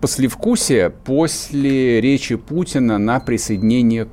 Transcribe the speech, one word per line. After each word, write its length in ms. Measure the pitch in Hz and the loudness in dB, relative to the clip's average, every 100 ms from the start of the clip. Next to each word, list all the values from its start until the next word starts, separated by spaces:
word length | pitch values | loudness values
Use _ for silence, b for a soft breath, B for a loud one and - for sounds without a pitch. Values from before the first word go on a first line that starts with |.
послевкусие 880 | 120 - 131 - 220 240 - 127 90 | -2 0 -2 -2 -2 0 2 2 2
после 1080 | - - 135 165 - - 143 139 135 127 117 | -2 -4 0 0 -2 -6 -2 0 2 2 2
речи 340 | 120 139 - 117 | 2 0 0 -6
Путина 600 | - 156 180 139 123 104 | -4 -4 -2 0 0 2
на 220 | 104 127 | 0 -2
присоединение 840 | - 117 - 104 110 120 120 113 113 | -2 -4 -2 0 2 4 2 2 -4